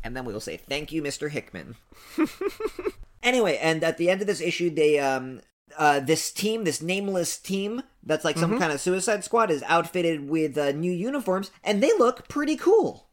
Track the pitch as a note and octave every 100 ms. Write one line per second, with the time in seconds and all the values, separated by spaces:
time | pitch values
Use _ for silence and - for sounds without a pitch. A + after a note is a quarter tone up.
0 | A#2 B2+ B2 G#2 - E2 - C#3 D3+ D#3+
1 | C#3+ C#3+ D3 D3 - F2+ C#2+ A#2 _ -
2 | - - D#4 - F#4+ - A4 - F#4 -
3 | - _ A#3+ B3+ G#3 C3 D#3 D#3+ E3 D#3+
4 | E3+ F#3+ G3 G3 E3 F3 F3 D3+ D3+ D3
5 | C#3 C3 B2+ B2+ - _ _ D3 D3+ C#3+
6 | C3 D#3 - - G3+ A3+ F#3+ C3+ D#3+ F#3+
7 | G3 F#3 E3 - - G3 G3+ A#3 - _
8 | - D#3 E3 D3+ E3+ G#3 E3+ C#3+ - F#3
9 | F3+ G#3 - A#3 A3 D3+ A2+ E3 D#3+ F#3
10 | E3 D#3+ C#3+ D#3+ D#3 C3+ C#3+ C#3+ F3 F3+
11 | G#3+ C#4+ - F#3+ G3 _ - G#3 C4+ A4
12 | A#3+ B3+ - D4 D4 D#4 - G#4+ F#3 -
13 | _